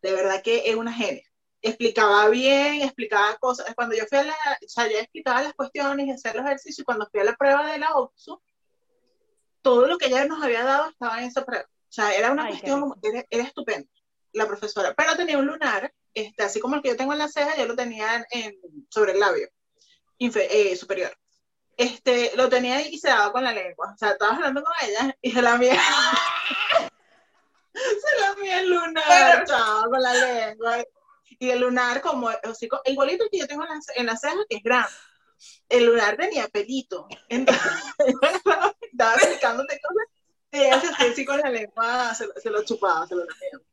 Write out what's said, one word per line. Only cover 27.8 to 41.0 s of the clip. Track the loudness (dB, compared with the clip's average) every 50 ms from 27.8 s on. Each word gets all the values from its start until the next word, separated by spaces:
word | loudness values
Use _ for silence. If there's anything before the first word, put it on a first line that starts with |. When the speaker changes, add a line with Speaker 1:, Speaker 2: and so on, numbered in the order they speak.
| 0 0 0 0 2 0 2 2
Speaker 1:
la | 2 0 -2
mía | -2 -4 -2 -2 -2
el | 2 2
lunar, | 0 0 0 -2 -4 -2 4 6
Speaker 3:
Pero | 8 8 10 8 8 6 6
Speaker 1:
chao, | 0 0 0 2 2 2 0 0 0
con | 0 2 2
la | 2 4
lengua. | 2 2 2 0 -2 -4 -6 -6 -6 -4 -2 -2 -2 -4 -8 _ _ _ _ _ _ _ _ -14 _
Y | -2 -2
el | 0 2
lunar | 2 0 2 0 0 0 -2 -2
como, | -2 -4 -4 -2 -2 -4
así | -4 -6 -8 -10 -10 -10 -8 -6
co-, | -6 -4 -2
igualito | -4 0 0 0 0 0 -2 -2 -2
que | -2 -4
yo | -6 -6
tengo | -8 -10 -10
en | -10
la | -10 -14
ce-, | -14 -10 -6
en | -6 -4
la | -4 -4
ceja, | -4 -4 -4 -4 -4 -4 -4
que | -6
es | -6 _
grande. | 0 0 0 0 -2 -8 -14 -20 _ _ _ _ _ _ _ -20 -20 -20 _ _ _
El | 4 4 6
lunar | 6 6 6 4 0 0
tenía | -2 -4 -2 -2 -4 -4 -4
pelito. | _ -4 -4 -4 -4 -6 -6 _ -12 -12 -12 -14 -20 -20 _ _
Entonces, | -4 0 4 4 4 4 2 -2 -4 -4 -8 -12 -2 _
<laughs> | 2 2 2 2 2 0 0 2 2 2 2 4 2 0 -2 _ -16 -18 _
estaba | 0 2 4 6
explicándote | 6 4 4 4 0 0 -2 0 -2 -4 -6 -6 -8
cosas. | -6 -4 -2 -2 -4 -4 _ _ _ _ _ _ _ _ 0
Y | 2
ella | 4 6 6 4
se | 2 0
hacía | 0 2